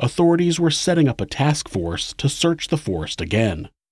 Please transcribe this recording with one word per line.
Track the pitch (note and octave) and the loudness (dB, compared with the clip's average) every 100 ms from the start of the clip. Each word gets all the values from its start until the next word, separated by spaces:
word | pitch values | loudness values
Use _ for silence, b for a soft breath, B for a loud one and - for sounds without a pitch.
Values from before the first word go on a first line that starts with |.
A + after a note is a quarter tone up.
authorities | B2 - E3+ E3+ F3 E3 | -4 2 4 4 2 2
were | E3 | 0
setting | D3+ - E3+ D3 | 0 0 4 2
up | A#2 | 2
a | F#2+ | -6
task | - C#3+ D3 - | 0 0 0 -2
force | G2 E2+ F2 - - | -4 -4 -4 -8 -4
to | C#3 | -4
search | - E3+ E3+ - | 0 0 0 -2
the | D3+ | -4
forest | - F2 D#2 - | -2 -4 -4 -6
again. | E2+ G2+ A2 D#2+ D2 _ _ | -2 2 2 -2 -8 _ _